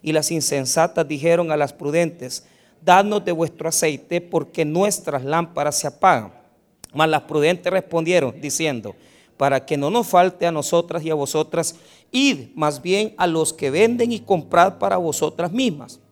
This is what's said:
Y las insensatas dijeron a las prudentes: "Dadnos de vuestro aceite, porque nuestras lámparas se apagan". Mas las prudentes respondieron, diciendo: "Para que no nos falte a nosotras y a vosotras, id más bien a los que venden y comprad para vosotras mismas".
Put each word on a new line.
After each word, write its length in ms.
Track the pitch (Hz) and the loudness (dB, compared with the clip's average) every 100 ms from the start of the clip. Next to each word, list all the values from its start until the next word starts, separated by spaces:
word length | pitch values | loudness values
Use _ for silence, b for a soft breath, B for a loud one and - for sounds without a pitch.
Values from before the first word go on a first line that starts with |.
Y 120 | 156 | 0
las 180 | 156 151 | -2 0
insensatas 720 | 170 - 143 127 - 170 165 147 | -2 -2 -2 -2 0 0 0 -4
dijeron 460 | 147 160 170 170 | -2 0 2 2
a 60 | 151 | -2
las 160 | 143 | -2
prudentes: 720 | - 143 160 165 170 127 - b b b b | -4 -2 0 -2 -6 -12 -12 b b b b
"Dadnos 440 | 170 180 208 208 196 | 6 6 6 -2 -2
de 80 | |
vuestro 340 | 165 160 - 160 | -2 -4 -4 -4
aceite, 540 | 165 160 139 - 175 | 0 -2 -2 -4 -6
porque 420 | 175 165 151 - | -2 -4 -4 -4
nuestras 640 | 151 160 208 202 - 143 131 | -2 2 0 0 -4 -6 -2
lámparas 520 | 160 170 - 147 143 | -2 -2 -2 -2 -2
se 100 | 151 | -6
apagan". 440 | - 190 143 101 - _ _ _ _ - | 2 4 4 -2 -18 _ _ _ _ -12
Mas 160 | 143 160 | 0 2
las 140 | 151 | 2
prudentes 460 | - 156 151 180 180 | 0 0 2 0 -2
respondieron, 680 | 185 185 165 165 180 135 113 | -4 -2 -4 2 0 0 -6
diciendo: 560 | 147 - 156 123 104 - b b b _ | -8 -4 -2 -4 -8 -16 b b b _
"Para 300 | 139 135 - | 0 0 -2
que 100 | 147 | -4
no 140 | 139 | 0
nos 180 | 233 190 | -2 2
falte 400 | 180 185 185 170 | 4 4 2 -2
a 60 | |
nosotras 500 | 160 143 170 170 170 | -2 0 -2 0 -6
y 60 | 156 | -4
a 60 | 156 | -4
vosotras, 600 | 139 156 156 165 160 B B B B | -2 -2 -2 -2 -4 B B B B
id 380 | 254 277 165 120 - | 0 2 0 -6 -2
más 260 | 151 135 | -2 -2
bien 320 | 175 196 214 - | -2 0 0 -2
a 100 | 180 | 0
los 240 | 160 156 | 0 -2
que 200 | - 143 | -2 -2
venden 420 | 147 226 240 240 | 2 2 2 -2
y 80 | 226 | -2
comprad 560 | - 185 139 180 185 185 | 0 -2 2 4 4 2
para 180 | 196 185 | -2 0
vosotras 560 | 170 143 156 - 175 | -2 -2 -4 -2 -4
mismas". 480 | 214 254 - 117 - _ | 0 -2 -2 -14 -20 _